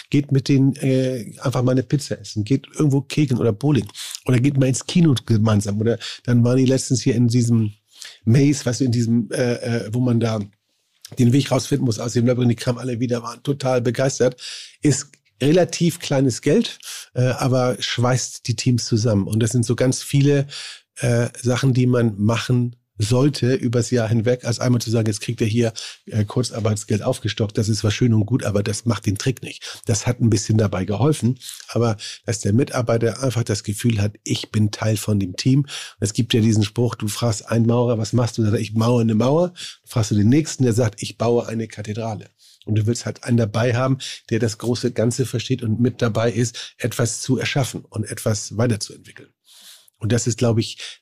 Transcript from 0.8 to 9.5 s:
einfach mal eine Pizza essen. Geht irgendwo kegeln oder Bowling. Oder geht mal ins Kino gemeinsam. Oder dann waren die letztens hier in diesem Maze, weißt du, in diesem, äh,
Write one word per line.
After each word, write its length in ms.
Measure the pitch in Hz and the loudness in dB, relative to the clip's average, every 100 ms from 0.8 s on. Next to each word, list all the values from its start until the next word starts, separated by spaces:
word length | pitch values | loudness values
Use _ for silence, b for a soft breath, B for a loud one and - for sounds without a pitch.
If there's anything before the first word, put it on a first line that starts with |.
| 135 131 131 131 - - | 0 2 0 -4 -10 -6
einfach 200 | 139 135 | -4 0
mal 100 | 127 | 0
eine 120 | 131 | 0
Pizza 360 | 123 147 - - | 0 -2 -2 -10
essen. 260 | 101 107 104 | -8 -6 -2
Geht 220 | 135 - | -2 -2
irgendwo 280 | - 156 135 | 0 2 2
kegeln 380 | - - 147 120 | 0 -2 0 2
oder 120 | 113 | 0
Bowling. 360 | 104 143 135 98 B B B - | 0 0 0 -2 B B B 0
Oder 140 | 127 | 2
geht 180 | 139 135 | 2 2
mal 100 | 135 | 2
ins 180 | 131 - | 0 0
Kino 280 | 180 165 120 - | 2 4 2 2
gemeinsam. 560 | 110 110 104 101 104 | 2 4 2 0 -2
Oder 180 | 113 113 B B | 0 -2 B B
dann 200 | - 123 | 0 2
waren 140 | 117 131 | 4 4
die 80 | 127 | 4
letztens 360 | 135 - 131 | 2 0 0
hier 140 | 143 120 | 0 2
in 120 | 120 | 2
diesem 460 | 123 120 117 107 - _ B B B | 2 2 2 0 -6 _ B B B
Maze, 420 | 110 123 143 143 127 | 2 4 4 2 -2
weißt 140 | 117 | -2
du, 60 | 131 | 0
in 60 | |
diesem, 360 | 120 113 117 104 | 0 2 0 0
äh, 240 | - 123 | -2 0